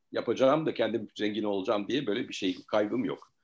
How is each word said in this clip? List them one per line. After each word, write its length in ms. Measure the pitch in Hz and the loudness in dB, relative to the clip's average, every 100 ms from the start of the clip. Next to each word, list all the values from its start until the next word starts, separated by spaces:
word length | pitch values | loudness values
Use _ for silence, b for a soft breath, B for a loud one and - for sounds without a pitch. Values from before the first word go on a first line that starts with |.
| _ | _
yapacağım 540 | 113 120 104 131 151 156 | -4 -2 4 4 4 2
da 80 | |
kendim 340 | - 113 113 101 - | 0 0 -2 -6 -4
zengin 280 | 107 104 | -2 0
olacağım 440 | 104 98 92 104 98 | 0 0 0 0 0
diye 200 | 131 120 | -2 0
böyle 220 | 110 - | -2 -4
bir 40 | |
şey, 240 | - 95 90 - | -4 -2 -2 -2
kaygım 380 | 107 107 117 92 | 0 2 0 -2
yok. 280 | 69 - _ | -4 -10 _